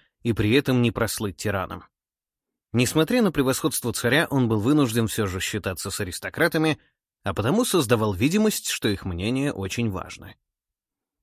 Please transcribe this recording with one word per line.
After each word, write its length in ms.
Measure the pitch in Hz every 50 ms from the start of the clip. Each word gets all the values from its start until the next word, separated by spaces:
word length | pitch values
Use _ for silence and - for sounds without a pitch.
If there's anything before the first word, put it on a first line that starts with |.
| _ _ _ _ -
и 100 | 117 107
при 220 | - 104 107 117
этом 260 | 143 - - 127 123
не 120 | 120 117 -
прослыть 440 | - 117 104 - - 110 98 87
тираном. 480 | - - 107 98 95 90 92 90 90 - - _ _ _ _ _ _ _ _ _ _ _ _ _ _ _ _ -
Несмотря 480 | 117 123 - - 156 160 - 233 254
на 120 | 220 180 -
превосходство 600 | 143 131 131 127 - - 147 - - - 117 104
царя, 340 | - - 120 127 156 165 -
он 180 | 143 135 123 110
был 120 | 113 104
вынужден 480 | 101 131 151 151 139 117 110 120 113 104
всё 180 | - - 107
же 120 | 95 92 95
считаться 520 | - - - 104 - - 90 - - 98
с 100 | - -
аристократами, 800 | 101 90 - - - 95 - 127 160 170 - 160 156 156 143 - _ _ _ _ _ _ _ _ -
а 120 | 101 -
потому 320 | - 101 123 175 233 247
создавал 480 | - - 180 127 104 120 107 110 107 98
видимость, 540 | 87 117 156 185 214 214 214 - - - -
что 200 | - - - 113
их 160 | 98 - -
мнение 480 | 98 87 85 92 113 127 135 139 147 -
очень 380 | - 95 95 - 120 117 110
важно. 440 | 92 85 - - - - 85 90 - _ _ _ _ _ _ _ _ _ _ _ _ _ _ _ _ _